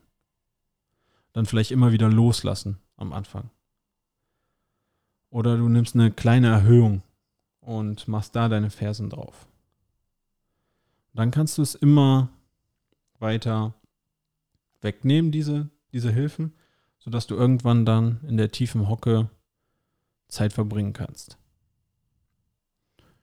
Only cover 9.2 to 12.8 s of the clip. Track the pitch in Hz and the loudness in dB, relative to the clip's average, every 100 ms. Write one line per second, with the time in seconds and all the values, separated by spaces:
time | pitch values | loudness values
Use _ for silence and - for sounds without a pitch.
9.2 | - - _ _ _ _ _ _ _ _ | -16 -20 _ _ _ _ _ _ _ _
10.2 | _ _ _ _ _ _ _ _ _ 110 | _ _ _ _ _ _ _ _ _ -4
11.2 | 117 139 156 - 143 - 143 147 135 135 | -2 0 -2 -2 -4 0 4 6 6 4
12.2 | 127 - _ _ _ _ | 0 -6 _ _ _ _